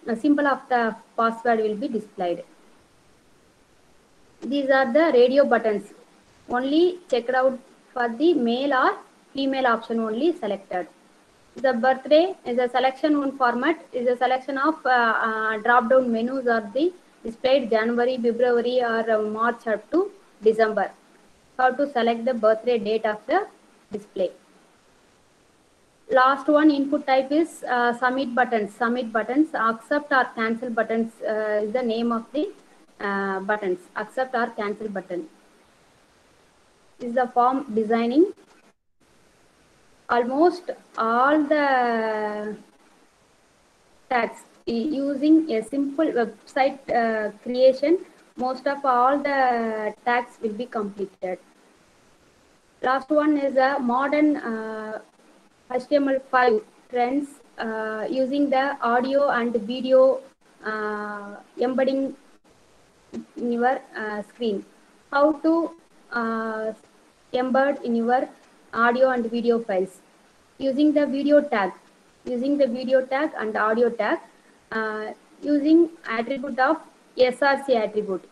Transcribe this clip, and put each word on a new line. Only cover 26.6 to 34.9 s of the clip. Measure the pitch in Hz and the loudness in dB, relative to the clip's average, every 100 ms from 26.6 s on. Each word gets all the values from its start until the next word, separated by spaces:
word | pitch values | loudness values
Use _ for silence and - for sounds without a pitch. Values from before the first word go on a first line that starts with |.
| 311 | 6
input | 285 277 294 285 | 4 0 -2 2
type | 262 269 | 2 2
is, | 294 330 - | 0 0 -4
uh, | - 247 240 240 | -4 0 0 0
submit | 254 254 269 | -2 -2 -4
buttons. | 240 240 233 202 | 0 0 0 -4
Submit | - 240 240 240 | -4 -4 -2 -2
buttons, | 220 214 262 311 | -4 -2 0 0
accept | 262 226 226 - 294 294 | 0 -2 -2 -2 -4 0
or | 277 247 | 0 0
cancel | - 226 226 254 | -2 -4 -4 -4
buttons, | 226 220 226 226 - | -4 -2 -2 -4 -6
uh, | - 214 214 208 | -6 -4 -2 -2
is | 214 | -2
the | 226 | -2
name | 247 220 240 | -2 -2 -2
of | 226 226 | -4 -4
the, | 277 403 - _ _ _ _ | -6 -6 -8 _ _ _ _
uh, | 202 196 196 190 | -6 -4 -4 -4
buttons. | 196 208 202 180 - | -2 -4 -2 -6 -8
Accept | - 214 - 262 | -12 -10 -6 -4
or | 247 240 | -2 -4
cancel | 233 208 208 | -4 -6 -6
button. | 220 | -8